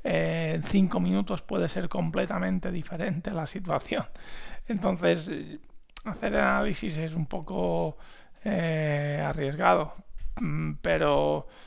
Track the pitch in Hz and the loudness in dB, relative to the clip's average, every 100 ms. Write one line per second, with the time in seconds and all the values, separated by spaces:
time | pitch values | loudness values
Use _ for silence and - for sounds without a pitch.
0 | - 196 165 160 165 165 156 196 190 180 | 0 0 2 0 0 -2 2 4 4 4
1 | 180 190 196 165 - 196 170 - 175 190 | 2 2 2 -2 -2 0 0 0 -2 0
2 | 165 165 190 180 185 185 170 175 156 170 | 0 0 0 0 0 0 0 -2 -4 -2
3 | 180 160 - 170 151 - 175 151 - - | -2 -2 -2 -4 -4 -4 -2 -2 0 -4
4 | - - - - - - - 214 - 180 | -4 -8 -8 -8 -6 -6 -2 0 2 4
5 | 175 170 160 156 156 - - - - - | 4 4 0 -6 -8 -12 -14 -18 -16 -10
6 | 220 185 196 208 135 131 - 160 - 151 | -8 -4 0 2 4 4 2 0 -2 -2
7 | 160 160 151 160 156 185 180 170 165 - | -2 -2 -2 -4 -4 -2 0 2 0 -4
8 | - - - - 214 190 165 160 151 147 | -12 -18 -20 -8 -2 0 2 0 2 0
9 | 147 147 147 151 139 151 180 180 - - | 0 0 -2 0 -2 2 4 4 2 -6
10 | - - - - 175 151 156 151 175 160 | -10 -4 -2 -2 0 0 -2 -2 0 2
11 | 151 143 147 151 - - | 4 4 4 0 -4 -14